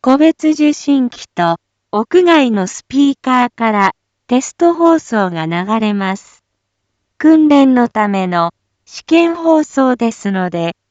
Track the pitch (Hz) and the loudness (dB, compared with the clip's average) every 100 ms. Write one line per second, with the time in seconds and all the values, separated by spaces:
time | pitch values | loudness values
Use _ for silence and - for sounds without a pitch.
0 | 254 277 311 - 311 302 302 294 - 277 | 2 2 2 2 -4 0 -2 -2 -2 -2
1 | 240 - - - 170 170 _ _ _ 208 | -2 -6 -14 -4 -2 -4 _ _ _ -6
2 | 226 359 349 330 254 208 185 - _ 269 | 0 0 2 2 2 -2 -4 -10 _ 0
3 | 285 269 262 254 247 - 226 208 190 - | 0 -2 -2 -2 -2 -2 -2 0 -2 -4
4 | _ _ _ 247 - - 339 339 339 320 | _ _ _ -4 -4 0 0 2 2 0
5 | - 220 190 170 160 170 190 220 214 202 | -2 -4 -2 -4 -6 -6 -4 -4 -2 -4
6 | 190 196 _ _ _ _ _ _ _ _ | -6 -8 _ _ _ _ _ _ _ _
7 | _ _ 311 320 302 285 269 254 240 214 | _ _ 2 4 4 4 4 2 0 -2
8 | 208 196 185 175 170 _ _ _ _ - | -2 -2 -2 -2 -4 _ _ _ _ -20
9 | - 330 339 339 330 320 302 - 262 247 | 0 2 2 -2 0 0 0 -2 0 0
10 | 233 - 202 190 180 170 170 - _ | -4 -4 -6 -4 -4 -4 -6 -8 _